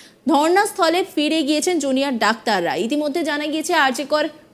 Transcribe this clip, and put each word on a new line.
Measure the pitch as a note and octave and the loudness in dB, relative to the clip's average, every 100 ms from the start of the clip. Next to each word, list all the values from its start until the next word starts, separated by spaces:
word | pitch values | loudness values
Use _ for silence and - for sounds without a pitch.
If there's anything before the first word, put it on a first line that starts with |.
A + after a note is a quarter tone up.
| - _ - | -20 _ 0
ধর্নাস্থলে | C4+ D#4 F#4 G#4 G4+ E4 F4 F4+ - | 2 4 2 2 0 2 2 -2 -2
ফিরে | D4+ D#4+ | 0 0
গিয়েছেন | C#4 D4+ D4+ F4 | 0 0 0 0
জুনিয়র | C#4 C4 C#4 A#3+ | 0 0 0 0
ডাক্তাররা। | G#3+ A3+ - G3+ E3+ C#3+ | 0 0 0 0 0 -2
ইতিমধ্যে | A3+ D4 D4+ E4+ | -2 -2 -2 -2
জানা | D#4 D4 D4+ | -2 -4 -4
গিয়েছে, | D#4 D#4 | -4 -2
আরজি | E4+ C4+ B3 | 2 2 0
কর | C#4+ D4+ D4+ - - | -2 -2 -2 -6 -20